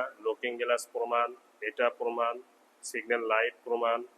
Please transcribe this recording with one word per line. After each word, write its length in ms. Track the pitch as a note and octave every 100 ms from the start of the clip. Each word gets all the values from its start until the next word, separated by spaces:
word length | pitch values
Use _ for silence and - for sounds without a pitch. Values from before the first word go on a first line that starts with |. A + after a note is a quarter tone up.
| C3 C3
লুকিং 320 | A2 A2 B2 A#2+
গ্লাস 260 | A#2+ A#2+ -
প্রমাণ, 360 | A#2+ A#2 A#2+ A#2+ B2 _ -
এটা 260 | G#2+ A2 A#2+
প্রমাণ, 440 | - A#2+ A#2 A#2 A#2+ - _ _ _
সিগন্যাল 400 | - A#2+ A2 A#2 A2+
লাইট 220 | A2 A#2 -
প্রমাণ, 340 | - A#2 A#2 A#2 A#2+